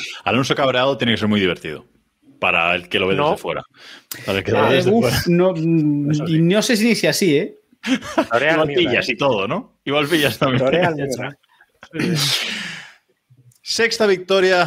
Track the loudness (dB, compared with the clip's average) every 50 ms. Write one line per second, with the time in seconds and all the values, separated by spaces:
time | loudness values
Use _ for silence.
0 | -10 -12 -12 -8 -4 0 0 0 0 0 0 0 0 0 2 2 2 0 0 0
1 | 0 0 0 0 0 0 2 2 2 0 0 -2 -6 -10 -12 -12 -14 _ _ _
2 | _ _ _ _ _ -20 -10 -4 -2 0 0 0 0 0 0 -2 -4 -4 -2 0
3 | 0 0 0 0 0 0 -2 -2 -4 -6 -8 -8 -10 -14 _ -20 -20 -20 -20 -20
4 | -18 -18 -18 -10 -6 -4 -2 -2 0 0 0 2 2 4 2 2 2 4 2 2
5 | 2 2 0 0 0 2 2 4 2 2 0 0 0 2 2 2 2 2 0 0
6 | 0 0 -2 -2 -2 0 0 2 2 4 2 2 2 0 0 2 2 2 0 2
7 | 0 0 0 2 2 2 2 2 0 -2 -8 -16 _ _ _ _ -6 -4 -4 -4
8 | -4 -4 -4 -4 -2 0 0 0 2 2 2 2 0 0 0 0 0 0 0 0
9 | -2 -2 -2 0 0 0 0 0 -2 -2 -4 -6 -8 -10 _ _ -6 -2 0 0
10 | 0 2 2 2 2 0 0 0 -2 0 0 0 0 0 0 0 0 0 -2 -2
11 | -4 -6 -6 -6 -8 -10 -12 -16 _ _ _ _ _ _ _ _ -20 -12 -6 -4
12 | -2 -2 -2 -2 -2 -2 -2 -4 -4 -6 -8 -8 -10 -12 -14 -16 -18 -20 -20 _
13 | _ _ _ _ _ _ _ _ _ _ _ _ -10 -6 -2 0 0 0 0 2
14 | 2 2 2 0 0 0 2 2 4 4 4 4 2